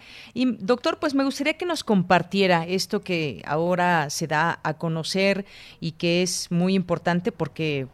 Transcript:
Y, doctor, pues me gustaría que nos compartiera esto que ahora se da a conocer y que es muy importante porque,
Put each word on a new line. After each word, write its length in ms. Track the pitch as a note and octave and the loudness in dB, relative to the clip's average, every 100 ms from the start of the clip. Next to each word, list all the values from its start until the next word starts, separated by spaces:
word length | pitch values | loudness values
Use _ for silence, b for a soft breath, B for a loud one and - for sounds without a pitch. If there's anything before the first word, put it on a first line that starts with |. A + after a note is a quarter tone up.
| B B B | B B B
Y, 240 | A#3 B3+ - | -2 0 0
doctor, 420 | F#3+ B3 D#4+ E4 | 0 0 0 -2
pues 160 | D#4 | 0
me 100 | C4+ | 0
gustaría 300 | C4+ C4+ D4 | 0 0 -2
que 120 | D#4 F4+ | -2 -4
nos 180 | D#4 | -4
compartiera 800 | - G3+ F3 F3 F3 G3 F#3+ E3+ | 2 2 4 2 2 2 4 4
esto 360 | E3 F#3 - G#3 | 2 -4 -2 -4
que 420 | G3+ E3+ D3+ F#2 - | -2 -2 -2 -6 -4
ahora 640 | D3+ E3+ F3+ F3 E3+ D3 | -2 0 2 2 2 0
se 180 | - D3+ | -4 -2
da 320 | D3+ E3 - | 0 0 0
a 160 | D#3 D3+ | -4 -4
conocer 680 | E3 D#3+ D3+ F#3+ G3 G3 G3 B B B | -4 -4 -2 0 2 0 -4 B B B
y 120 | E3 | -8
que 300 | - E3+ F3 | -2 0 2
es 280 | F3+ - - | 0 -2 -2
muy 240 | E3+ F#3 | 0 2
importante 560 | F#3+ F3+ D#3+ F3+ F3 G3+ | 2 0 -2 0 0 -2
porque, 580 | - D3 - D#3 C#3 B2+ | -4 -6 -4 -2 -2 -6